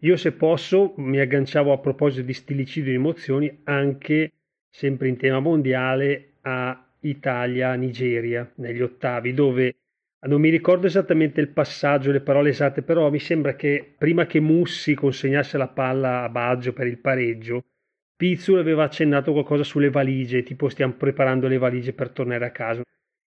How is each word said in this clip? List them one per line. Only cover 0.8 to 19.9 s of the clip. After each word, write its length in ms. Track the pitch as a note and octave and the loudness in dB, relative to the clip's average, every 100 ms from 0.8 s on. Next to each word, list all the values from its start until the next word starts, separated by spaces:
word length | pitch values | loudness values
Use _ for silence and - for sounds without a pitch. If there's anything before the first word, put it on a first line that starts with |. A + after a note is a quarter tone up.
| G3 G3 | 2 0
mi 220 | C3+ C3+ | -2 0
agganciavo, 520 | C#3 C#3 C3+ D3+ C#3+ | 2 2 0 2 2
a 60 | C3+ | 2
proposito 440 | C#3 C3+ D3 C3 B2 | 0 0 0 0 -6
di 80 | |
stillicidio 560 | B2+ - C#3 C3+ - C3+ | -8 -6 -6 -4 -4 -2
di 60 | B2+ | 0
emozioni, 640 | C#3+ E3 - C3+ D3 - - | 0 -2 -2 -2 -2 -6 -4
anche 680 | C#3+ C#3+ C3+ - D3+ D#3 _ _ _ _ - | 0 0 -2 0 0 0 _ _ _ _ -6
sempre 300 | C#3 C#3 C3 | -4 -2 -2
in 100 | B2+ | 0
tema 220 | C3 C3 | 0 2
mondiale, 960 | D3 D#3+ C3 B2+ C3 C3 C#3 C#3+ - _ | 2 2 2 0 0 0 0 -2 -6 _
a 460 | C#3 B2+ B2+ B2+ _ _ | -8 -4 -4 -8 _ _
Italia-Nigeria 1500 | D#3 C#3 - B2 B2 B2 B2+ B2+ B2+ A#2 B2+ A#2 A#2 A#2 A#2 - | -8 -6 -4 -2 -2 -2 -2 -2 -4 -4 -2 -2 -2 -4 -6 -12
negli 240 | A#2+ A#2 | -10 -4
ottavi, 520 | B2 - C3+ B2 A#2+ | -6 -4 -4 -4 -4
dove 420 | C3 C#3+ B2 B2+ - _ _ _ _ - | 0 2 2 0 -2 _ _ _ _ -2
non 120 | C#3+ | 2
mi 100 | D#3+ | 4
ricordo 360 | D#3+ E3 F3+ F#3 | 2 4 2 4
esattamente 560 | E3+ - D#3+ D#3 C#3+ | 0 2 2 2 0
il 80 | C#3+ | -2
passaggio, 640 | - C#3+ - D3 C#3+ C3+ | 0 -4 -2 0 0 2
le 100 | C#3 | 0
parole 280 | C#3 C#3 D3 | 2 2 2
esatte, 340 | C3 C#3+ C#3 | 2 0 -2
però 260 | C3+ E3 D3+ | -2 2 2
mi 100 | D3 | 0
sembra 360 | - E3 C#3+ B2+ | -2 -2 0 -2
che 400 | D3 C#3+ - - | -2 -2 -4 -2
prima 300 | D3+ E3 E3+ | 0 2 2
che 120 | D#3+ | 2
Mussi 540 | D3+ D#3+ E3+ - - | 4 4 2 -2 -2
consegnasse 640 | C#3 C#3 C3 C3+ C#3+ C3+ D3 | 0 0 0 0 0 0 -2
la 100 | B2+ | -4
palla 540 | - C3 C3 C3 B2 | -2 -2 0 0 -2
a 60 | A#2+ | -4
Baggio 440 | A#2 A#2+ B2 B2 | -2 0 -2 -2
per 120 | B2 B2 | -4 -4
il 140 | A#2+ | -4
pareggio, 640 | C#3 C3 A#2+ A#2 A2+ A#2+ - _ _ _ _ - | -2 0 -2 -4 -6 -8 -8 _ _ _ _ -2
Pizzul 440 | F3+ F3+ - F#3+ | 0 0 2 2
aveva 240 | D#3+ D#3 | 4 2
accennato 480 | D3+ - D#3 C#3+ C#3 | 0 2 2 2 2
qualcosa 320 | D3 C#3+ D3 | 0 0 0
sulle 260 | D3 D3+ | 0 2
valigie, 540 | C#3+ | 2